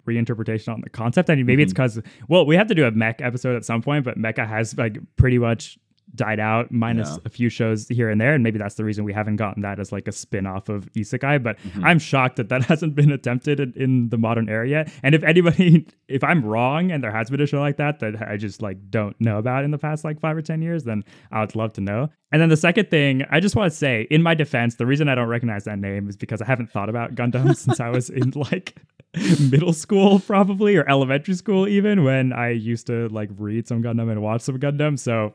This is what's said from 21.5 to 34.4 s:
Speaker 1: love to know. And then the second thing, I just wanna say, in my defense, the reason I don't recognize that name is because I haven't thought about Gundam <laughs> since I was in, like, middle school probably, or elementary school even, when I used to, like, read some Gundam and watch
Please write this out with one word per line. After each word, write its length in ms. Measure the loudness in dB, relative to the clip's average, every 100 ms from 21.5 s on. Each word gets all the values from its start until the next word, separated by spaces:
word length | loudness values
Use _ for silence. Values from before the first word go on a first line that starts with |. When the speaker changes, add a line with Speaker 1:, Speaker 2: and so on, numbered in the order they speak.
| -4
Speaker 1:
love 180 | -6
to 80 | -4
know. 280 | -4 -4 -4 _ -6
And 100 | 0
then 80 | 2
the 80 | 4
second 320 | 2 2 2
thing, 340 | 2 2 0 0
I 80 | 0
just 160 | 2 2
wanna 140 | 0
say, 360 | 0 -2 0 2
in 120 | 2
my 100 | 2
defense, 420 | 2 0 0 -2 0
the 100 | 0
reason 220 | 2 2
I 60 | 0
don't 120 | 0
recognize 340 | -2 -2 -4 -6
that 140 | -6
name 300 | -4 -6 -6
is 80 | -10
because 240 | -8 -6
I 40 | -2
haven't 260 | -2 -2
thought 180 | -4 -4
about 260 | -4 -6 -4
Gundam 400 | -2 2 2 2
<laughs> 80 |
since 160 | 2 0
I 100 | 0
was 200 | -4 -4
in, 220 | -2 -2 -2
like, 400 | -4 -6 -8 -20 _ _ _ -4 2 4
middle 340 | 4 4 2
school 460 | -2 0 4 6 6
probably, 560 | 4 2 2 2 4 4
or 120 | 4
elementary 440 | 2 2 0 -2 -4
school 320 | 0 2 4
even, 360 | 2 2 4
when 300 | 4 4 0
I 160 | 0 -2
used 380 | -2 -2 -4 -4
to, 200 | -4 -4
like, 200 | -6 -8 -8
read 300 | -6 -4 -4
some 140 | -4
Gundam 280 | -2 -2 -2
and 100 | -2
watch 200 | -2 -4